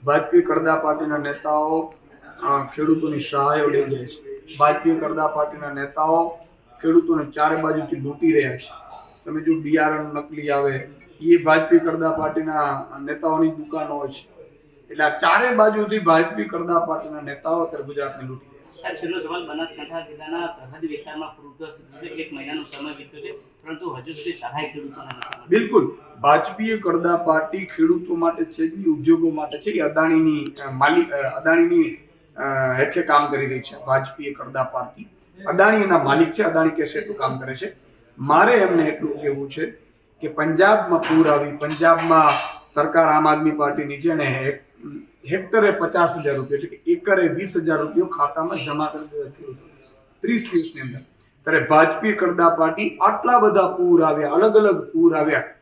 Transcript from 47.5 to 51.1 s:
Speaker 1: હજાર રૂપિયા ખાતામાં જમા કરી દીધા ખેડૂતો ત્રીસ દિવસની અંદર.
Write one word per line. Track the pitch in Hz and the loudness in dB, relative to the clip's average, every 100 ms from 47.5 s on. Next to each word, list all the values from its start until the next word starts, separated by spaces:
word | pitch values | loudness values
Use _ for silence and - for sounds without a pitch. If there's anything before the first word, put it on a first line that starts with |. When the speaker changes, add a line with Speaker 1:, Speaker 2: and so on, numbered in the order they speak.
| 175 | -4
Speaker 1:
હજાર | 160 156 | 0 -2
રૂપિયા | 151 - 185 | 0 0 0
ખાતામાં | - 143 - 165 - | 0 -2 -2 -4 -4
જમા | 151 147 156 | -6 -4 -4
કરી | 156 | -6
દીધા | 151 147 139 | -12 -10 -12
ખેડૂતો | - 139 127 - _ _ _ _ _ | -12 -18 -18 -20 _ _ _ _ _
ત્રીસ | - 233 | -2 -2
દિવસની | - 349 - - | -2 0 0 -2
અંદર. | 127 127 - | -4 -10 -16